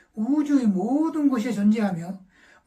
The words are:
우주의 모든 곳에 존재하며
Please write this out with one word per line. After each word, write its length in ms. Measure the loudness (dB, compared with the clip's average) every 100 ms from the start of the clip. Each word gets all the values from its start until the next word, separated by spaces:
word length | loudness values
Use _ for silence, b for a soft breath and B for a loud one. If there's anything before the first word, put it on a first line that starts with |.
| b
우주의 540 | -8 -2 0 2 2 2
모든 600 | 0 0 0 0 0 0
곳에 220 | 0 -2
존재하며 680 | 0 2 2 0 -4 -8 -14 -18 b b b